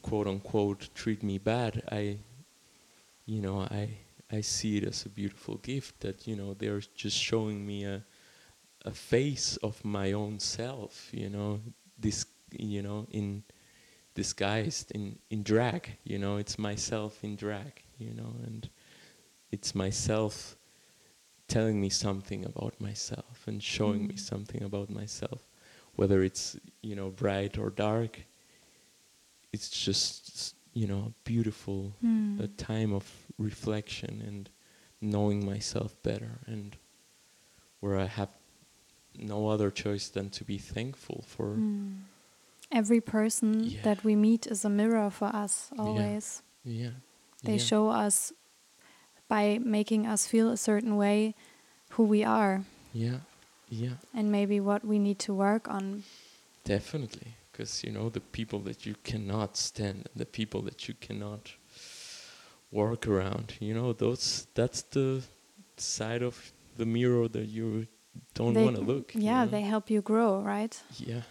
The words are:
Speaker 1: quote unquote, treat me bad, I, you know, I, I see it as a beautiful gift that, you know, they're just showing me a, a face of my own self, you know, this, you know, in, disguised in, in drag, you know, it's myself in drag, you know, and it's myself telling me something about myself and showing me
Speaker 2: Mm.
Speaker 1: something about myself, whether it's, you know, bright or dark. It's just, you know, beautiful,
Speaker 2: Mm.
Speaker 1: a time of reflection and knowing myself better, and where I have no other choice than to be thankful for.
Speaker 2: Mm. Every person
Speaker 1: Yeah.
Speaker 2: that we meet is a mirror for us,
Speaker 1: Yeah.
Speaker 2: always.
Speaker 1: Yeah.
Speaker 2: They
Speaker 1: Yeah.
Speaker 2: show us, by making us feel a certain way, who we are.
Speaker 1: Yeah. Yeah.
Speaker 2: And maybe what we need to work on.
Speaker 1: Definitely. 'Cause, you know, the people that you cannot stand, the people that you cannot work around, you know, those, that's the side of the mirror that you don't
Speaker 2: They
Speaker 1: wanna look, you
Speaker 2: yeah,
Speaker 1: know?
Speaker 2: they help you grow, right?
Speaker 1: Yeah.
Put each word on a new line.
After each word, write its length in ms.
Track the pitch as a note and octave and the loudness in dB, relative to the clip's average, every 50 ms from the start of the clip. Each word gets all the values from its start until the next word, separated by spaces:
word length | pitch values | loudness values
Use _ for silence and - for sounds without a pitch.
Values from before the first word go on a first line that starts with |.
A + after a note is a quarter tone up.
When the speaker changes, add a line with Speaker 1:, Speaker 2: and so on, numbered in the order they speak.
| - | -4
Speaker 1:
quote 240 | - G2+ G#2+ G#2 | -2 0 0 0
unquote, 600 | G2+ G2 G2 G2 - - A2 G2+ G2+ G2+ - - - - | 0 -2 -2 -4 0 2 2 4 4 2 -2 -8 -16 -14
treat 280 | - - A#2 A2 G2+ - | -6 -2 -2 -2 0 -2
me 160 | G2+ G2 F#2+ | -2 -2 0
bad, 440 | G2 G#2+ A2 A#2+ B2 A2 G#2 A#2 - - | 0 0 0 2 0 0 -2 -4 -6 -4
I, 280 | - G#2+ G#2 G#2 G2+ G2+ G#2 A#2 A#2+ B2+ D#3 _ _ _ _ _ _ _ _ _ _ - _ _ _ _ _ | -4 -4 -2 -4 -4 -6 -10 -16 -20 -20 -20 _ _ _ _ _ _ _ _ _ _ -20 _ _ _ _ _
you 160 | - A2 G#2+ | -6 -4 -2
know, 200 | G2+ F#2+ G2 G2 | -2 0 0 0
I, 300 | F#2+ - - G2+ G#2 G#2+ G#2+ G2+ - - _ _ - _ | -2 -2 -2 -4 -4 -4 -6 -10 -16 -20 _ _ -12 _
I 100 | - G#2+ | -4 -4
see 360 | G#2+ - - - - A2+ G#2 G2+ | -2 -2 -4 -2 0 0 0 0
it 60 | G2 | 0
as 220 | G#2 - - - | 0 -4 -6 -8
a 20 | G2+ | -8
beautiful 480 | G2+ G2+ G2+ G2 F#2+ - - - G#2+ G#2 | -8 -4 -6 -6 -6 -8 -10 -10 -10 -8
gift 420 | - B2 C3 C#3 B2+ - - _ | -6 -6 -6 -6 -6 -8 -14 _
that, 260 | - G#2 F#2+ - - | -8 -8 -8 -6 -8
you 80 | - A2 | -8 -8
know, 180 | G2+ G2 G2+ G2 | -6 -6 -8 -8
they're 280 | G2 G#2+ G#2 G#2 G2+ G#2 - _ | -4 -4 -2 -2 -4 -6 -8 _
just 200 | - - G#2 - | -8 -4 -2 0
showing 480 | - - - - A2+ A2 G#2+ G#2+ G2+ G2+ | 0 0 2 2 2 0 0 -4 -6 -6
me 200 | G#2 G2+ G2+ G2+ | -6 -6 -6 -6
a, 200 | G2+ G2 G2 G2+ _ _ - - - - - - - - _ _ _ _ _ - | -6 -6 -6 -8 _ _ -20 -20 -20 -20 -20 -20 -20 -20 _ _ _ _ _ -10
a 60 | A#2 - | -10 -10
face 640 | - - - - A#2+ C3+ D3 C#3 B2+ - - - - | -10 -4 2 2 4 4 2 0 -2 -2 -2 -2 -2
of 260 | - G#2+ G#2+ - - | -4 -4 -6 -4 -6
my 280 | G#2+ G#2 G2+ G2 F#2+ G2 | -4 -2 0 0 0 0
own 260 | G#2 G#2 G#2 G#2+ G#2 | 0 -2 -4 -6 -4
self, 680 | - - - - A2+ B2 C3+ C3 G2+ - - - - - - | -4 -4 -4 -4 -6 -6 -6 -8 -10 -12 -12 -16 -16 -12 -8
you 160 | A2+ G#2 G2+ | -6 -6 -4
know, 300 | G2+ G2+ G#2 G#2 G#2 G#2 G#2+ A#2 - _ _ _ _ - | -4 -4 -2 -2 -2 -4 -6 -10 -16 _ _ _ _ -2
this, 280 | A2+ G#2+ - - - _ _ _ _ - | -2 -2 -2 -2 -6 _ _ _ _ -18
you 320 | - - G#2+ G#2+ G#2 G2+ G2+ | -10 -8 -6 -4 -4 -4 -4
know, 240 | G2+ G#2 G#2+ G#2+ - - | -4 -6 -6 -8 -6 -4
in, 300 | G#2+ G#2 G2+ G2+ G2+ G#2 _ - _ _ _ _ - _ - - _ _ _ _ | -4 -2 -2 -4 -6 -10 _ -20 _ _ _ _ -20 _ -20 -20 _ _ _ _
disguised 760 | - G2 - - - G2+ G2 G#2 A2+ G#2+ - - - - - - | -4 -4 -4 -2 -2 0 2 2 2 0 0 -2 -4 -8 -8 -8
in, 240 | G#2+ G2+ G2+ G#2+ - _ _ | -6 -6 -6 -8 -12 _ _
in 120 | A2 G#2+ G2+ | -4 -4 2
drag, 520 | G2+ G#2+ A2 B2 B2 G#2+ F3 - - G#2 - _ | 4 6 6 6 4 0 -2 -6 -8 -14 -14 _
you 140 | - G2+ G2 | -8 -6 -4
know, 180 | G2+ G2 G2+ | -2 -2 -2
it's 220 | G#2 G#2 - - - | -2 -4 -6 -6 -4
myself 640 | G#2+ G#2 G#2 G#2 - - A#2 G#2+ G#2+ G#2+ - - - | -4 -4 -4 -4 -4 -4 -2 -2 -4 -6 -8 -8 -10
in 140 | G#2+ G#2 | -10 -8
drag, 460 | G2 G2+ G#2 G#2 G2+ G#2 D3 - - - - - C3 | -6 -6 -6 -6 -6 -8 -12 -16 -18 -20 -20 -16 -14
you 160 | A2+ A2+ A2+ | -12 -10 -10
know, 200 | A2+ A2+ A#2 A#2 A#2 A#2 | -10 -10 -10 -10 -10 -10
and 240 | A#2 A2+ A2+ A2+ - _ _ _ - - - - - - _ _ _ _ _ _ _ - | -10 -10 -10 -12 -14 _ _ _ -20 -20 -20 -20 -20 -20 _ _ _ _ _ _ _ -8
it's 220 | G2+ - - - | -6 -6 -4 -2
myself 800 | G2 F#2+ F#2+ G2+ - - - A2 A2 A2 G#2+ - - - - - _ _ _ _ _ _ _ _ _ _ _ _ _ _ _ _ _ _ | 0 0 0 0 0 0 2 2 2 2 0 -2 -6 -14 -16 -18 _ _ _ _ _ _ _ _ _ _ _ _ _ _ _ _ _ _
telling 340 | - - A#2+ A2 A2+ G#2+ G#2 | -2 0 2 4 4 2 2
me 80 | G2 G2 | 2 2
something 560 | G2 - - G#2 G2 F#2+ G2 - G#2 G2 F#2 | 0 0 0 0 -2 -2 -4 -8 -8 -6 -6
about 360 | G#2+ - - - A2 - - | -8 -6 -6 -6 -6 -6 -6
myself 640 | G#2 G2+ G#2+ - - - A2+ - - - B2 - - | -10 -8 -8 -8 -8 -8 -8 -10 -10 -14 -16 -14 -10
and 160 | - G#2+ G#2 G#2 | -8 -8 -6 -6
showing 460 | - - - G#2+ G#2+ G#2+ G#2 G#2 G2+ | -6 -2 0 2 2 2 2 0 -2
me 60 | G2+ | -4
Speaker 2:
Mm. 40 | G2 | -6
Speaker 1:
something 440 | - - G#2+ G2+ G#2 G#2+ - A2+ G#2+ | -6 -6 -6 -6 -6 -6 -6 -6 -6
about 260 | G2 G2+ G2+ G2+ G2+ | -4 -4 -4 -4 -4
myself, 540 | G#2 G#2+ G#2 G#2+ - - - - - - - _ _ _ - - - - - - _ | -6 -8 -8 -8 -8 -6 -6 -6 -8 -8 -14 _ _ _ -20 -20 -20 -20 -20 -10 _
whether 300 | - G2+ F#2+ G2 F#2+ F#2+ | 4 6 8 8 6 6
it's, 320 | F#2+ - - - - - - _ - _ _ - | 4 2 -2 -6 -6 -8 -10 _ -20 _ _ -10
you 140 | A2 G#2 | -8 -8
know, 140 | G2 G2 F#2+ | -6 -6 -8
bright 460 | F#2 F#2+ - G#2 G2 G2 G2 G2+ - G#2+ | -6 -2 0 0 2 2 -2 -2 -2 -2
or 120 | G#2 G#2+ | -4 -4
dark. 540 | G2 - G#2 G#2+ G#2+ A2+ A#2 A2 - - - _ _ _ _ _ _ _ _ _ _ _ _ _ _ _ _ _ _ _ _ _ _ _ _ _ - | -2 0 0 2 2 2 0 -2 -4 -10 -20 _ _ _ _ _ _ _ _ _ _ _ _ _ _ _ _ _ _ _ _ _ _ _ _ _ -8
It's 180 | G#2+ - - | -8 -8 -6
just, 840 | - - - - G2 - - - - - - - - - - - - _ _ _ _ | -4 -2 0 2 2 2 2 0 -2 -6 -16 -16 -10 -8 -10 -10 -10 _ _ _ _
you 120 | A#2+ A2 | -2 0
know, 280 | G2 G2 G2 G#2 A2+ A2+ _ _ | 0 0 -2 -4 -4 -8 _ _
beautiful, 680 | - A#2 A#2 A2+ A2 G#2 - - - G2 F#2+ F#2+ G2 G2+ - A#3 | -2 0 2 2 2 -2 -4 -8 -6 -6 -4 -6 -8 -8 0 2
Speaker 2:
Mm. 360 | A#3 A3+ A3 G#3+ G#3 G3+ G3+ | 2 4 4 2 0 -2 -2
Speaker 1:
a 80 | G3+ G3+ | -4 -6
time 440 | G3+ - - - A2 A2 A2 G#2+ G2+ | -6 -8 -6 -4 0 0 2 2 0
of 120 | G2 - - - - - - - - | 0 -2 -6 -16 -20 -20 -20 -6 -4
reflection 840 | G#2+ G#2+ G2+ - - A2 G#2+ G#2 G#2+ - - - - A2+ G#2+ G#2+ A2 | -4 -4 -4 -4 -4 -2 -2 -2 -4 -6 -10 -10 -8 -8 -8 -8 -10
and 240 | G#2+ G#2 G2+ G2 - - _ _ _ - - _ _ _ _ | -10 -10 -10 -12 -14 -18 _ _ _ -20 -20 _ _ _ _
knowing 460 | - G#2+ G#2 G2+ G#2 G#2 G2+ G#2 G2+ | -4 0 2 4 4 4 2 2 0
myself 480 | G2 G2+ G#2 G#2 - - A2 A2 G#2+ - _ _ | -2 -2 -4 -4 -4 -2 -2 -4 -4 -6 _ _
better, 380 | A2+ A2 G#2 A2+ A2+ A2+ A#2+ B2+ | -2 -2 -2 -4 -10 -12 -12 -12
and 300 | - A2+ G#2+ G2+ G2+ G2+ - _ _ _ _ _ _ _ _ _ _ _ _ _ _ _ _ _ _ _ _ | -10 -8 -8 -8 -10 -14 -18 _ _ _ _ _ _ _ _ _ _ _ _ _ _ _ _ _ _ _ _
where 160 | - G2+ G2 | -2 0 2
I 100 | F#2+ G2 | 2 2
have 220 | F#2+ G#2+ - G2+ G2 - - _ _ _ _ _ _ _ _ _ _ _ _ _ _ - | 0 0 -2 -4 -4 -6 -18 _ _ _ _ _ _ _ _ _ _ _ _ _ _ -14
no 320 | - - G#2+ G#2 G#2 G#2+ G#2+ | -10 -8 -4 -2 0 2 2
other 220 | G#2+ G#2 G#2 G2+ | 4 4 4 2
choice 380 | G2 - - G#2 G#2 G2+ - - | 2 0 -2 -2 -2 -2 -4 -4
than 220 | - G2+ G2 G2 | -4 -6 -6 -4
to 140 | - - - | -8 -10 -8
be 140 | - G2+ G2 | -6 -6 -8
thankful 640 | - - - - A2+ C3 C#3 - - - - - - | -6 -8 -6 -6 -4 -6 -8 -10 -10 -10 -10 -10 -10
for. 300 | - - - A2+ G#2 G#2 | -14 -6 -4 -4 -2 0
Speaker 2:
Mm. 440 | A3 A3 G#3+ G#3 G3+ G3+ G3 G3 F#3+ G3 G3 - - _ _ _ _ _ _ _ _ - - | 0 0 0 0 -2 -4 -6 -8 -12 -14 -18 -20 -20 _ _ _ _ _ _ _ _ -12 -2
Every 300 | D4+ A#3+ G#3+ G3+ A#3+ A#3 | 0 0 4 6 4 4
person 640 | A3+ - - A3 G#3+ A3+ A3 - - G#3+ G#3+ A3 A3 | 4 2 2 2 2 2 2 2 2 4 4 4 2
Speaker 1:
Yeah. 180 | A3+ C#4 - - | 0 -2 0 2
Speaker 2:
that 220 | A3 G#3 G3 - | 2 2 4 4
we 120 | A3 G#3+ | 4 6
meet 300 | G#3 G#3 G#3+ A3+ A3 - | 8 8 8 6 6 4
is 180 | - A3+ G3 - | -2 -4 0 0
a 40 | G#3+ | 2
mirror 420 | G3+ G3+ G#3 A3+ A#3 A3+ G#3 G3+ | 4 4 4 4 4 4 2 2
for 180 | G3 - G#3 G3+ A3 | 0 0 -2 0 0
us, 360 | G#3+ G#3 G3 - - - - C#4+ | 0 0 -2 -2 -4 -4 -8 -6
Speaker 1:
Yeah. 80 | B3+ | -2
Speaker 2:
always. 600 | G#3+ G#3 G#3+ G#3+ G#3 G#3 G#3 G#3+ G#3 - - - - _ _ _ _ | -2 0 2 2 2 2 0 -2 -4 -6 -10 -12 -14 _ _ _ _
Speaker 1:
Yeah. 300 | B2+ A2+ A2+ A#2+ A#2+ A#2+ C3 - _ _ _ _ _ _ _ - | -6 -4 -4 -4 -4 -6 -10 -16 _ _ _ _ _ _ _ 0
Speaker 2:
They 80 | - G#3+ | 2 2
Speaker 1:
Yeah. 80 | G3+ - - | 4 4 6
Speaker 2:
show 180 | A3 G#3+ G#3+ G#3+ | 6 6 6 6
us, 440 | A3 A3 G#3 G#3 G#3 - - - D#4+ _ _ _ _ _ _ _ _ _ - - - - - _ _ - _ _ | 4 4 4 4 4 2 0 -2 -8 _ _ _ _ _ _ _ _ _ -20 -20 -20 -20 -20 _ _ -20 _ _
by 300 | A3 G#3+ G#3 G#3 G#3 A3+ | 2 4 6 4 4 4
making 480 | B3 B3 G#3+ G#3+ G#3+ - A3+ G#3+ G#3+ | 2 2 2 2 4 4 2 2 2
us 200 | A3+ A3 G3+ - | 2 2 0 0
feel 240 | - - A3+ A3+ A3+ | 4 6 6 6 6
a 60 | A#3 | 4
certain 400 | G#3+ - - G#3+ G#3 A3 A#3 G#3 | 2 2 4 4 4 4 2 4
way, 380 | G#3 G3+ G3+ G#3 G#3 G#3+ A3 G#3+ - - - - - - - - _ _ _ | 4 6 6 6 6 4 2 0 -6 -16 -20 -20 -20 -20 -20 -20 _ _ _
who 120 | - - A3+ | 4 4 6
we 200 | G#3 G#3+ G#3 G#3+ | 6 8 6 6
are. 400 | A3+ A3 A3+ G#3+ G3 F#3+ G3 G3 - - - - - - | 6 6 6 6 6 4 2 0 -4 -12 -20 -20 -8 -2
Speaker 1:
Yeah. 280 | A#2 A2+ A#2 B2 C3 D3+ - - - - _ _ _ _ - | 0 0 0 0 -2 -6 -12 -20 -20 -20 _ _ _ _ -8
Yeah. 260 | A#2+ A2 A#2 B2+ B2 C3 - - - | -6 -4 -2 -4 -4 -6 -12 -10 -4
Speaker 2:
And 180 | A#3+ G#3+ G#3 | 0 2 2
maybe 300 | G#3 G3+ G3+ G3 G#3 G3+ | 4 4 4 4 2 2
what 240 | G3 G3+ G3+ G#3 - | 4 2 2 2 2
we 140 | G#3+ G#3+ G#3 | 2 4 4
need 200 | G3+ G3+ G3+ G3 | 4 4 2 0
to 120 | - - G3+ | 0 -2 2
work 360 | F#3+ G3 G3+ G#3 A3+ - - | 4 4 4 4 4 2 -2
on. 340 | - G3 G3 G3 G3 G#3 G3+ - - - - - - - _ _ _ - - | -4 -4 -4 -4 -6 -8 -10 -14 -20 -20 -20 -20 -20 -20 _ _ _ -14 -2
Speaker 1:
Definitely. 720 | - G#2 G2+ - - - D3+ C#3 A2 - - - A#2 A#2 - - _ - | 0 0 0 0 -2 -6 -6 -6 -6 -8 -12 -16 -16 -18 -20 -20 _ -10
'Cause, 300 | - A2+ G#2+ - - - | -10 -8 -6 -6 -6 -6
you 60 | - G#2+ | -6 -4
know, 180 | G#2 G#2+ A#2 | -2 -4 -2
the 100 | A2+ G#2+ | -4 -4
people 400 | - - - - A2+ A2 - G#2 G2+ | -8 -8 -8 -8 -6 -4 -4 -6 -6
that 200 | G2+ A2+ - - | -6 -10 -8 -8
you 100 | G#2+ G#2+ - - | -10 -10 -8 -6
cannot 540 | - A#2 A2 G#2+ G2 G2 A2 G#2+ G2 - | -6 -6 -4 -2 -2 0 0 0 0 -2
stand, 520 | - - - - - G#2+ G2+ G2 G2 - - - | -4 -4 -4 -4 -2 -2 -2 -2 -4 -10 -12 -8
the 120 | A#2 A#2 | -8 -8
people 340 | - - - A2 G#2+ - G#2 G#2 | -6 -4 -4 -4 -2 -2 -4 -4
that 240 | G2+ - - - - | -4 -8 -10 -12 -12
you 60 | G#2+ | -12
cannot 600 | - - - A2 G#2 G#2 G#2 G#2 G#2+ - - - - _ _ - - - - - - - - - - - - - - - - - - _ _ | -12 -10 -10 -8 -8 -6 -8 -10 -10 -12 -16 -20 -20 _ _ -20 -20 -18 -18 -16 -16 -16 -16 -16 -16 -16 -18 -20 -20 -20 -20 -20 -20 _ _
work 360 | - G#2 G#2 A2 A#2 A2+ - | 0 2 2 2 0 -2 2
around, 480 | A2+ G#2 F#2+ F#2 F#2+ G#2 A2+ A2+ A2 - - | 2 4 4 4 2 -2 -4 -4 -8 -8 -8
you 120 | G#2+ G#2 A2 | -4 -2 -2
know, 220 | A2+ A#2+ B2+ A#2 | 0 0 0 0
those, 520 | - A2 A2+ B2 C3 - - - - - - _ | 2 2 2 2 2 -2 -2 -2 -2 -6 -4 _
that's 280 | - A#2 B2+ - - - | 2 2 2 0 -6 -10
the 400 | - - C3+ C3+ C3 C3 C3 B2+ - - _ _ _ _ - G3 _ _ - | -2 0 2 2 2 0 -2 -4 -8 -16 _ _ _ _ -20 -20 _ _ -10
side 440 | - - - - A2 A2 A#2 A#2+ A#2+ | -6 -4 -4 -2 -2 -2 0 0 0
of 300 | B2 A#2+ - - - - - - - - | -2 -4 -6 -18 -20 -20 -20 -20 -20 -4
the 80 | - A2+ | -2 0
mirror 440 | A2+ A2+ A#2 B2 B2 B2 A#2+ A#2 A#2 | 2 4 4 6 6 6 6 4 4
that 180 | A#2 A2+ A2 | 2 -2 -4
you 400 | G#2+ G#2+ A2 A2+ A2+ G#2+ A2 A2+ A2+ - _ _ _ _ - - _ - | -4 -4 -4 -2 -2 0 -2 -4 -4 -10 _ _ _ _ -20 -20 _ -4
don't 180 | - A#2 A#2+ A#2 | 0 2 4 6
Speaker 2:
They 120 | A3+ A3 | 8 8
Speaker 1:
wanna 160 | - A#2+ - | 6 6 4
look, 340 | - - C3 C#3+ - - - | 2 2 0 0 -2 -6 -4
you 80 | A3 G#3 | 0 2
Speaker 2:
yeah, 220 | G#3+ A#3 B3+ B3 | 4 4 4 4
Speaker 1:
know? 60 | G#3+ G#3+ | 4 4
Speaker 2:
they 100 | G#3 G#3 | 2 2
help 260 | G3+ A3 G#3+ G3+ - | 2 2 0 2 2
you 140 | A3 G#3 F#3+ | 2 2 4
grow, 400 | - G#3+ A3+ A#3 A3 F#3+ G3 G3+ | 4 4 6 6 6 4 4 2
right? 360 | G3+ G3+ G3+ G#3+ A#3 - - - - C3 - | 0 -2 -2 -2 -4 -6 -10 -18 -18 -14 -10
Speaker 1:
Yeah. 240 | B2 B2+ A#2 A#2+ A#2 - | -6 -4 -4 -4 -6 -8